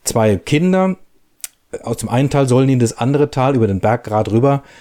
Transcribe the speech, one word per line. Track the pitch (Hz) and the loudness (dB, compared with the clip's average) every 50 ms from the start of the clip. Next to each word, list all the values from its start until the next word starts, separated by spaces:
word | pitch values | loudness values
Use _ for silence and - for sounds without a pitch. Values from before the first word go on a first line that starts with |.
| - | -10
zwei | - - 117 110 107 101 | -6 -2 0 2 2 0
Kinder, | 92 - - 147 151 175 185 185 185 190 190 185 - - _ _ _ _ _ _ _ - - _ _ _ _ | 0 -2 -2 -2 0 2 2 2 2 0 0 -4 -6 -12 _ _ _ _ _ _ _ -20 -20 _ _ _ _
äh, | - - | -16 -12
aus | - 110 117 - | -8 -8 -8 -6
dem | 117 104 | -6 -2
einen | 117 127 143 139 | 0 0 0 0
Tal | - 143 139 127 | 0 0 2 2
sollen | 123 131 135 135 | 2 2 4 2
in | 131 123 | 2 2
das | 117 110 - - | 2 0 -2 -2
andere | 120 135 143 139 147 143 | -2 0 0 0 0 0
Tal | - 135 127 135 139 | 0 -2 0 0 0
über | 120 113 | 2 0
den | 101 98 92 | 0 0 0
Berg | - 107 120 120 - | 0 0 0 -2 -4
grad | 107 107 107 107 101 | -4 -2 -2 -2 0
rüber, | 104 117 131 139 139 135 - - - - | 0 2 2 2 0 -2 -4 -10 -20 -20